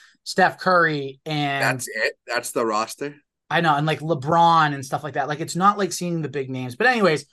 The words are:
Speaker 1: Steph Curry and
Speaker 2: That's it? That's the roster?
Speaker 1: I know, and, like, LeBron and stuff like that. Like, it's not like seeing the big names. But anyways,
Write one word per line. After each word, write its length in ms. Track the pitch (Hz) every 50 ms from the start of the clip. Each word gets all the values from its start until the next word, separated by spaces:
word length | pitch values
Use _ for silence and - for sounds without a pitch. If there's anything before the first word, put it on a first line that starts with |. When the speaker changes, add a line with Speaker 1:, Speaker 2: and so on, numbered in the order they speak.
| - _ _ _ -
Speaker 1:
Steph 340 | - - - 185 165 139 -
Curry 640 | - 190 185 175 170 160 151 143 139 135 131 _ -
and 380 | 160 156 147 147 143 139 139
Speaker 2:
That's 260 | 135 135 131 127 - -
it? 260 | 107 110 113 117 - _ _
That's 240 | - 120 120 113 -
the 140 | - 135 120
roster? 500 | 113 107 104 113 - - - 147 143 147 - _ _ _ _ _ -
Speaker 1:
I 140 | 147 165
know, 140 | 170 165 147
and, 100 | 143 147
like, 140 | 156 156 139
LeBron 760 | 147 160 170 147 123 147 165 170 170 170 165 165 156 147 147
and 100 | 139 131
stuff 200 | 135 - 143 -
like 100 | 147 127
that. 140 | 147 135 139
Like, 120 | 151 147
it's 160 | 160 160 -
not 220 | 170 185 202 202 202
like 160 | 196 170 -
seeing 300 | - 180 175 170 165 156
the 60 | 135
big 200 | 120 143 135 131
names. 260 | 131 127 127 127 120
But 120 | - 214 247
anyways, 400 | 254 233 208 175 156 139 - _